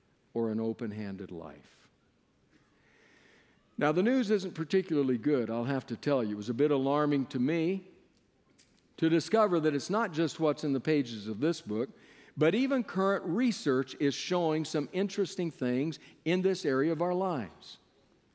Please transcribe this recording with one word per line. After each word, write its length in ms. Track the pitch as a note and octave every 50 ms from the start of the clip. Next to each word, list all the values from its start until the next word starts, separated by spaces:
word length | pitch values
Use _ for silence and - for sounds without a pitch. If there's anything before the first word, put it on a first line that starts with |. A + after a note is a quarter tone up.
| _ _ _ _ _ _ _
or 180 | A#2 A#2 A2
an 80 | A2 A2
open-handed 720 | A2+ A2+ A2+ - A#2+ A2 G#2 G#2+ G#2+ G2+ F#2+ F#2 G2 E2+
life? 420 | F2+ E2 E2 D2+ D2 - - - - _ _ _ _ _ _ _ _ _ _ _ _ _ _ _ _ _ _ _ _ _ _ _ _ _ _ _ _ _ _ _ - - _ _ _ _ _ _ _ -
Now, 140 | C#3+ D3 D3+
the 100 | E3+ F#3+
news 280 | A3+ C4 C4+ A#3+ F#3+
isn't 240 | A3 G3+ F3+ F#3+ -
particularly 640 | - D#3+ D3 - G3 F#3 F#3+ D#3+ D3 C#3 C3 B2+ A#2
good, 320 | G#2+ D3 D3+ C3 A#2 G#2+
I'll 140 | A2+ A#2 A#2
have 220 | B2+ C#3 C3+ B2+ -
to 80 | A#2+
tell 280 | - - D3 C#3+ C3 A#2
you. 60 | G#2+
It 80 | G#2 G#2
was 100 | G#2 A2
a 60 | A#2+
bit 160 | A#2 C#3+ D3+
alarming 560 | D3 C3+ C3+ C3+ C#3+ D3 D3+ D3 D3 C#3 C3
to 120 | B2+ - C3
me 460 | B2 C#3 E3 E3+ D#3+ E3+ F#3+ G3 F#3 - - - _ _ _ _ _ _ _ _ _ _ _ _ - _ _ _ _ _ _
to 140 | - E3 E3
discover 500 | D#3+ E3 C#3+ - - A3 A3 G3 F3+ E3
that 140 | D3+ D#3 D3
it's 160 | C#3+ C3 -
not 240 | F#3 G#3+ A#3 F#3+ D#3+
just 260 | D3 E3+ D3+ - -
what's 240 | D#3+ D#3 C#3+ - -
in 80 | D3+ C#3
the 80 | C3
pages 480 | A2+ D#3+ D#3 D3 C3+ A#2+ A#2 A2 G2+ G#2+
of 120 | A2 G2+
this 200 | C3 E3 F3+ -
book, 300 | - - G#2 A2 A#2+ - - - - - - - - - _ -
but 160 | D3+ D#3+ F3
even 280 | A3+ C4 C4 C#4 C4 A#3+
current 400 | - - F#3 F#3+ G3 G3 F3 F3
research 680 | F3 D#3+ G#3 C4 B3 G3 - - D3 C3 B2+ C#3 - - -
is 140 | D#3 C#3+ C#3
showing 500 | - - - F3+ F3+ F3 D#3+ D#3 D#3 D#3
some 240 | - - D#3 D3 D3 -
interesting 560 | F3+ G3 G3 - - G3+ D#3+ - - F3+ E3+
things 480 | D3+ - C3 B2 B2 B2+ C#3 D#3+ D3+ - - - - _ _
in 160 | D#3+ E3+ F#3
this 240 | F3+ F#3+ F#3+ F3 -
area 260 | D3+ C3 C3 C#3+ E3
of 120 | E3 D3+ E3+
our 100 | F3+ F3+
lives. 640 | F3+ F#3+ F#3+ E3+ C3+ G#2+ E2+ - - - - - - _ _ _ _ _ _ _ _ _ _ _